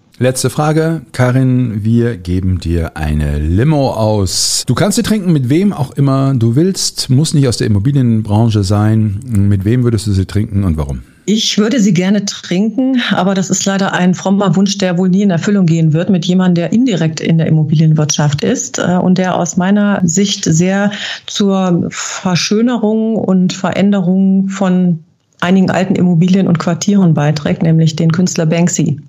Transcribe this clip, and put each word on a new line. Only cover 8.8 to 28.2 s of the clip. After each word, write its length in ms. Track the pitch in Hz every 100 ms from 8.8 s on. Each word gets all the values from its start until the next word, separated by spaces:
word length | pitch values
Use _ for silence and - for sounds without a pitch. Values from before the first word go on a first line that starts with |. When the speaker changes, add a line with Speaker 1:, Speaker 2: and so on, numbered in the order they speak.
| 107 110 107 101 127
Speaker 1:
Mit 400 | 104 101 101 98
wem 180 | 123
würdest 240 | 120 110 107
du 60 |
sie 120 | 95 95
trinken 380 | 101 110 95
und 140 | 95 78
warum? 240 | 69 65 - _ -
Speaker 2:
Ich 320 | 214 - -
würde 240 | 214 277
sie 120 | 202
gerne 300 | 165 185 208
trinken, 800 | 202 - - 175 220 220 262 254 -
aber 220 | 190 185
das 160 | 196 160
ist 160 | - 196
leider 280 | 196 196
ein 200 | - 180
frommer 420 | 170 190 196 202 165
Wunsch, 220 | 196 196
der 200 | 185 175
wohl 120 | 190
nie 140 | 185
in 80 | 202
Erfüllung 340 | 170 208 202 170
gehen 260 | 165 160
wird, 180 | 156 185
mit 140 | 185 156
jemandem, 300 | 185 185 170
der 160 | 170
indirekt 480 | 220 262 165 160 160
in 180 | - 165
der 100 | 160
Immobilienwirtschaft 960 | 156 151 156 160 156 147 - 147 147
ist, 360 | - 269 - -
äh, 180 | - 180
und 220 | 180 185
der 180 | 185 -
aus 220 | 175 -
meiner 420 | 180 208 202 196 175
Sicht 400 | 185 202 - 180
sehr 460 | 160 180 196 208 208 - - -
zur 640 | - 202 190 185 170 180
Verschönerung 1300 | - - - 185 175 - 208 240 240 208 220 220 220
und 340 | - 190 180
Veränderung 960 | - 180 - 196 202 175 190 190 190 196
von 520 | 190 190 180 180 165 - _ _ _
einigen 300 | 175 190 190
alten 240 | - 190 -
Immobilien 520 | 180 170 180 190 185
und 100 | 165
Quartieren 540 | - 165 - 202 180
beiträgt, 500 | 147 147 156 175 175
nämlich 340 | 165 160 160 156
den 160 | 165
Künstler 320 | 160